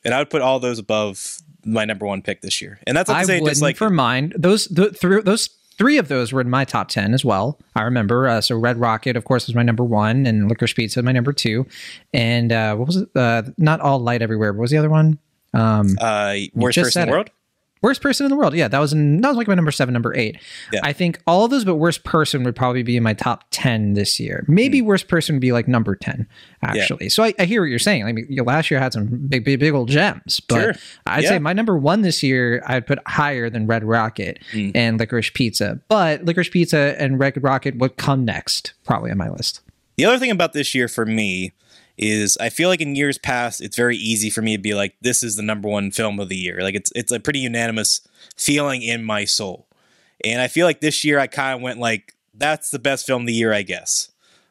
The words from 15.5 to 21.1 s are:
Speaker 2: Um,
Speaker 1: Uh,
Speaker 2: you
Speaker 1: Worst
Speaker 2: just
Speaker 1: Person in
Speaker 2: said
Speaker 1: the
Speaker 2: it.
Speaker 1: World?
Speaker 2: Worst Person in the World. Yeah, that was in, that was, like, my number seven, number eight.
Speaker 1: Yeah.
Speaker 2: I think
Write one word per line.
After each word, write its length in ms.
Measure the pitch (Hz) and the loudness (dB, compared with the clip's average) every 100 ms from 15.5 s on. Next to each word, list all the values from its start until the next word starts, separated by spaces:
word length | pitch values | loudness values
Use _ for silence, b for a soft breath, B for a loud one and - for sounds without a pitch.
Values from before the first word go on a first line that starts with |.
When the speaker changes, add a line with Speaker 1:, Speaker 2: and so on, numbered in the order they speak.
Speaker 2:
Um, 440 | 117 113 107 101 95 | 0 2 4 4 2
Speaker 1:
Uh, 320 | 113 104 104 101 | 2 0 0 -2
Speaker 2:
you 120 | 98 - | -4 0
Speaker 1:
Worst 200 | 123 143 | 0 2
Speaker 2:
just 100 | 170 | 2
Speaker 1:
Person 140 | 175 | 0
in 20 | |
Speaker 2:
said 40 | 165 | 2
Speaker 1:
the 40 | |
Speaker 2:
it. 40 | 151 | 0
Speaker 1:
World? 140 | 214 _ _ _ _ _ | -2 _ _ _ _ _
Speaker 2:
Worst 180 | 220 262 | 0 2
Person 240 | 285 254 277 | 0 0 0
in 40 | |
the 80 | 277 | 2
World. 160 | 202 160 | 2 2
Yeah, 140 | 123 | 0
that 100 | 135 | 2
was 140 | 147 | 2
in, 260 | 151 147 156 | 2 4 4
that 80 | 269 | 2
was, 80 | 247 | 2
like, 140 | 214 | 2
my 60 | 185 | 2
number 140 | 156 | 2
seven, 220 | - 127 | 0 0
number 220 | 123 117 - | 0 -2 -2
eight. 220 | 110 - B B B | -4 -6 B B B
Speaker 1:
Yeah. 80 | 98 | -4
Speaker 2:
I 100 | 143 | -2
think 260 | 143 175 | -2 -2